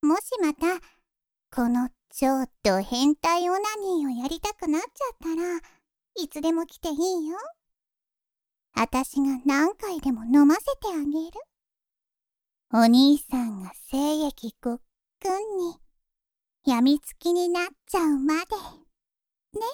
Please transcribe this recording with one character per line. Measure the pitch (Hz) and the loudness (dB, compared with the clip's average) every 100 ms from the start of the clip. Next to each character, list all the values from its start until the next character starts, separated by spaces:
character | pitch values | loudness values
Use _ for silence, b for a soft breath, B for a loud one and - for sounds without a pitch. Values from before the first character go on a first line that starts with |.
も | 294 349 | 0 -2
し | - 508 | -4 -2
ま | 330 | -2
た、 | 302 330 359 b b _ _ _ _ _ | 0 -2 -4 b b _ _ _ _ _
こ | - 240 | -2 0
の | 240 247 _ _ | 0 -2 _ _
超 | - 262 269 254 _ | -2 0 0 -2 _
ド | 214 190 | 0 0
変 | 196 240 277 302 | -2 0 2 2
態 | 330 339 349 | 0 0 0
オ | |
ナ | 370 415 | -2 -4
ニ | 427 392 349 285 | -6 -4 -2 -2
ー | |
を | 240 | -4
や | 254 | -6
り | 330 | -6
た | 415 | -6
く | 415 339 | -6 -2
な | 302 | -2
っ | |
ち | |
ゃ | 440 - 539 | -2 -6 -8
っ | - | -6
た | 330 | -6
ら、 | 330 349 349 b b _ _ _ | -4 -4 -6 b b _ _ _
い | - 320 | -10 -10
つ | 302 | -4
で | 320 | -2
も | 330 | -2
来 | 339 - | -4 -8
て | 339 | -8
い | |
い | 294 359 359 311 | -2 -2 -2 -4
よ。 | 359 554 679 _ _ _ _ _ _ _ _ _ _ _ | -8 -12 -18 _ _ _ _ _ _ _ _ _ _ _
あ | - 226 | -4 -2
た | 254 | -2
し | 269 - | -2 -2
が | 277 262 262 | 0 0 0
何 | 277 320 | 2 2
回 | 427 427 349 | 0 -6 -4
で | 277 | -4
も | 233 226 | -4 2
飲 | 277 285 | 6 8
ま | |
せ | 349 | 6
て | 494 554 440 | 0 -4 -4
あ | 339 | -4
げ | 285 302 320 | -2 -4 -6
る。 | 403 587 _ _ _ _ _ _ _ _ _ _ _ _ | -12 -18 _ _ _ _ _ _ _ _ _ _ _ _
お | 226 | 4
兄 | 233 240 269 294 | 6 8 8 6
さ | - 254 | 2 -4
ん | 233 202 | -4 -6
が | 185 - - | -12 -16 -8
精 | 269 285 302 302 | -4 -2 0 -4
液 | - 233 - | -6 -14 -8
ご | 247 | -8
っ | 240 _ _ _ _ | -8 _ _ _ _
く | 392 | -4
ん | 381 440 392 | -4 -4 -4
に、 | 349 330 - _ _ _ _ _ _ _ - | -6 -8 -20 _ _ _ _ _ _ _ 0
や | 247 | 2
み | 254 294 | 4 2
つ | - - | -2 -8
き | 339 | -2
に | 349 349 | 0 0
な | 349 | -2
っ | 359 _ | -4 _
ち | _ 392 | _ 0
ゃ | 330 | 2
う | 285 | 2
ま | 277 311 | 0 -2
で。 | 370 427 - - _ _ _ _ _ _ _ 415 | -2 -8 -10 -20 _ _ _ _ _ _ _ -6
ね。 | 453 | -6